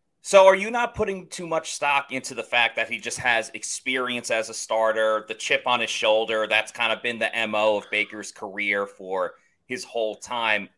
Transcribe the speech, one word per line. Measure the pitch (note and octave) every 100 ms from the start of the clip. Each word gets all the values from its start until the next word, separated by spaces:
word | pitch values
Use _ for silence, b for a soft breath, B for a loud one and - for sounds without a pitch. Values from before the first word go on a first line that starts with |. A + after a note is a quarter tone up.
| _ _
So | - G3 F#3+
are | F#3+
you | G#3+
not | A#3+ A#3+
putting | - G#3+ F#3+ F3
too | - E3+
much | D#3+ -
stock | - C#3+ C#3 -
into | C3 -
the | A#2
fact | A2+ B2 A#2 -
that | A2+
he | A#2
just | A#2 -
has | B2+ A2+ A2
experience | G#2+ - - C3 C3 B2 B2 A#2
as | A2+ A2+
a |
starter, | A2 - A2 A2 A2 A2 G#2+ G#2+
the |
chip | - - C3+ C3
on | A#2+
his | A2+
shoulder? | - A2 A2 A2+ A2 G#2+
That's | A2 -
kind | - A#2
of | G#2+
been | A#2+ A#2
the | A2
M | A2+ A2
O | G#2+ G#2+ G#2
of | -
Baker's | G#2 G#2 G#2+ G2
career | - G#2 G2 G#2 G2+ G2+
for | - F#2 F#2+ F2 - b b -
his | B2
whole | - A#2 A2 G2+
time. | - B2 A2+ G#2 F#2+